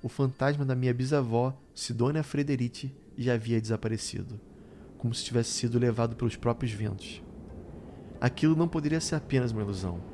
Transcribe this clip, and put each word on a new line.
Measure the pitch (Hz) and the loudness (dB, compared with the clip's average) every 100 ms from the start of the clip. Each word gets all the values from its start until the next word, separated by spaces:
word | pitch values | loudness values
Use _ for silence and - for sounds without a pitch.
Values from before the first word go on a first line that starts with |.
o | 117 | -6
fantasma | - 135 135 135 147 | 0 0 2 0 2
da | 139 | 0
minha | 127 127 | 2 2
bisavó, | 123 127 147 123 117 127 135 - | 2 4 2 4 2 2 -2 -14
Sidônia | - - 113 120 156 | -10 -6 2 2 2
Frederici, | 151 143 143 135 120 - 131 135 - - | 0 0 0 0 0 -4 -10 -10 -16 -4
já | 117 | 2
havia | 120 113 117 | 2 4 2
desaparecido, | 110 110 113 110 - - - 101 - - - - - - | 2 -2 0 -4 -4 -6 -8 -10 -14 -20 -20 -20 -20 -4
como | 120 | -2
se | 117 | -2
tivesse | - 120 117 | 0 2 2
sido | - 120 120 | 0 2 4
levado | 120 117 117 | 4 4 0
pelos | 113 120 - | 2 -2 0
próprios | 117 117 123 | -2 0 -2
ventos. | 107 107 104 - - - - - - - - - - - - | -2 -4 -4 -8 -14 -14 -16 -14 -14 -14 -14 -16 -16 -14 -2
Aquilo | 123 131 156 | -2 4 4
não | 160 170 | 4 4
poderia | 165 147 160 | 2 0 0
ser | - 156 | 0 -4
apenas | - 135 123 | 2 2 2
uma | 110 | 0
ilusão. | 101 98 92 87 - | -2 -2 -2 -4 -8